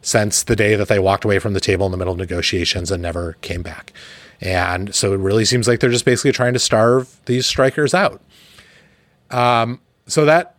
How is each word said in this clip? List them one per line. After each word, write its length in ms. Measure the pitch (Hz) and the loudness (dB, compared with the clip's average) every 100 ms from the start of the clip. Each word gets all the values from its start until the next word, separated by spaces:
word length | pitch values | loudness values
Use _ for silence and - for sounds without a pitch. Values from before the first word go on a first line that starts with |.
since 420 | - 113 104 - | 0 0 0 -2
the 140 | - 110 | -2 2
day 200 | 104 107 | 2 2
that 120 | 101 | 2
they 100 | 104 | 2
walked 280 | 95 98 110 | 2 2 2
away 120 | 98 | 0
from 140 | 110 | 0
the 80 | 95 | -2
table 240 | - 92 | 0 0
in 80 | 95 | 0
the 60 | 90 | -2
middle 160 | 90 | -4
of 40 | 87 | -4
negotiations 720 | 92 87 - - 85 98 87 | -4 -4 -2 -2 -2 -4 -4
and 120 | 95 | -6
never 340 | 87 85 87 80 | -4 -6 -8 -10
came 180 | - 87 | -10 -10
back. 320 | 90 - - - - - - _ | -10 -14 -18 -20 -20 -20 -20 _
And 540 | 95 92 90 90 98 | -4 -2 -2 -2 -4
so 180 | - 104 | -2 -2
it 60 | 98 | 0
really 260 | 95 107 | 0 0
seems 240 | 107 123 117 | 2 0 0
like 120 | 117 | 0
they're 100 | 127 | 2
just 160 | 120 120 | 0 0
basically 260 | 120 143 | 0 0
trying 220 | 127 123 | 0 0
to 40 | 123 | 0
starve 560 | - 110 113 127 127 _ - | 0 2 4 2 0 _ -4
these 200 | 127 127 | -2 -2
strikers 460 | - 135 143 143 | 0 0 2 0
out. 300 | 180 196 - _ _ - - - - _ _ _ _ _ | 2 0 -4 _ _ -20 -20 -20 -20 _ _ _ _ _
Um, 500 | 127 123 120 117 123 _ _ - | 0 2 2 0 -4 _ _ -6
so 180 | - | 0
that 300 | 151 160 180 | 4 4 2